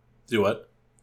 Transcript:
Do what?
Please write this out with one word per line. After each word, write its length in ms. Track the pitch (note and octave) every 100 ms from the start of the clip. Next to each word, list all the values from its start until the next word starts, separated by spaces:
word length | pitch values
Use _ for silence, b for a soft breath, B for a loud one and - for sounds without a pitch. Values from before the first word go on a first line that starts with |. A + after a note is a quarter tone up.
| _ _ -
Do 140 | A2+
what? 280 | G2 - - _ _ _